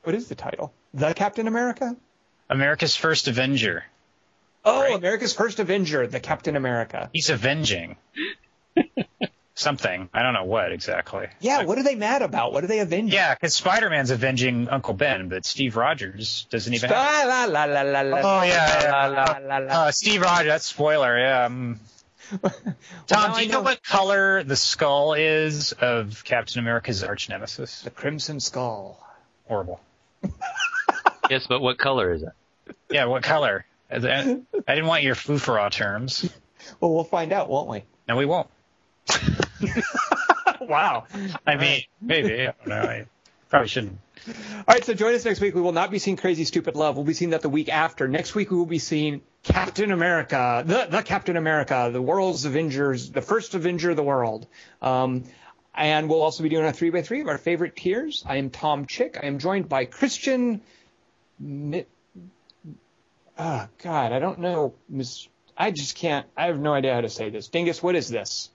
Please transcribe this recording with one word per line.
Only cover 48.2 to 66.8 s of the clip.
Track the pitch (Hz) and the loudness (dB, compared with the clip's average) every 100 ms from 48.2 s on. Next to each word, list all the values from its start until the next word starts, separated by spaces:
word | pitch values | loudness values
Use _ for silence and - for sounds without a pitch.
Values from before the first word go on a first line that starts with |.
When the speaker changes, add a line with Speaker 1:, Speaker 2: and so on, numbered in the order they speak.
| 170 | -2
Speaker 1:
week, | 208 202 | -4 0
we | 185 | 0
will | 170 | 0
be | 165 | -2
seeing | - 156 151 143 - _ | -2 -2 -2 -4 -12 _
Captain | - - 185 180 208 | 0 0 0 -2 0
America, | 185 170 170 143 139 123 120 156 | 2 2 2 0 0 2 0 2
the, | 214 202 | 0 2
the | 180 | -2
Captain | 214 190 - 170 | 0 -4 0 0
America, | 160 156 135 131 120 | 2 0 2 2 2
the | 123 | 0
world's | 127 185 185 156 | 0 2 2 0
Avengers, | 143 139 160 135 143 127 127 | 0 0 0 0 0 0 -4
the | 135 | -6
first | 127 226 - | 0 0 0
Avenger | 190 165 175 170 | -2 -2 0 0
of | 156 | 0
the | |
world. | 143 135 117 110 117 - - _ | 2 2 0 -2 -12 -20 -20 _
Um, | - 127 131 127 127 - - - _ | 0 2 2 0 -6 -20 -20 -20 _
and | - 151 151 156 | -2 2 2 2
we'll | 160 | 2
also | 156 156 | 2 0
be | 160 | 0
doing | 160 156 | 2 0
a | |
three | 143 170 | 2 2
by | 160 | 2
three | 151 254 | 2 -4
of | 285 | -2
our | 143 | -2
favorite | - 170 165 - | 0 0 -2 -2
tiers. | 180 208 311 - - | -2 0 -2 -8 -4
I | 139 | -2
am | 135 | -2
Tom | - 156 143 139 | -2 0 0 -2
Chick. | - 240 - | -4 -4 -4
I | 143 | -6
am | 139 | -4
joined | 160 196 160 | -2 -2 0
by | 135 123 | -2 -2
Christian | - 269 - - 262 247 214 - _ _ _ _ _ _ _ | -2 -2 0 0 0 0 -2 -8 _ _ _ _ _ _ _
Mi-, | 143 143 147 170 - _ _ 185 175 _ _ _ 165 - _ _ _ _ _ - | -10 -8 -4 -6 -6 _ _ -20 -20 _ _ _ -20 -20 _ _ _ _ _ -8
oh, | 165 131 107 _ | -6 -4 -8 _
God, | 180 156 120 | -4 -2 0
I | 123 | 0
don't | 170 185 | -2 -2
know. | 175 175 139 - _ | -4 0 -2 -4 _
Miss, | 135 123 - - _ _ - | -8 -8 -10 -18 _ _ -4
I | 196 | -4
just | 160 139 - | -2 -8 -4
can't. | 170 143 - - | -2 -2 -4 -4
I | 170 | -2
have | 156 | 0
no | 147 | 2
idea | 143 | 2